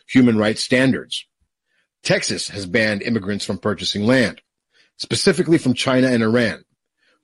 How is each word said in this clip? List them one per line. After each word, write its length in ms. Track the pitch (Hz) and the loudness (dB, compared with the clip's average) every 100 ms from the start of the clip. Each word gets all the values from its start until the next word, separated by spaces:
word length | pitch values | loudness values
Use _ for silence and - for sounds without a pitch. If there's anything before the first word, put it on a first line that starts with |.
| - | 0
human 280 | 131 123 107 | 4 6 4
rights 280 | 107 110 | 0 -2
standards. 640 | - 127 131 - - - - _ _ _ _ _ _ _ | 0 2 2 0 -6 -12 -12 _ _ _ _ _ _ _
Texas 460 | - 214 - - - | -2 -2 -2 -8 -8
has 180 | 101 104 | -10 -4
banned 380 | 113 110 104 | 0 0 -2
immigrants 420 | 120 110 95 101 - | -2 -4 -4 -6 -6
from 140 | 98 | -6
purchasing 440 | 107 95 95 101 | -4 -4 -4 -2
land, 380 | 104 131 147 - _ _ _ _ _ - | 2 2 2 -4 _ _ _ _ _ -14
specifically 640 | - 117 - 180 160 165 | -6 0 0 2 2 2
from 160 | 131 123 | 2 -2
China 320 | - 131 131 | 0 2 2
and 160 | 123 | 2
Iran. 420 | 113 120 113 - _ _ _ _ _ _ | 2 2 0 -4 _ _ _ _ _ _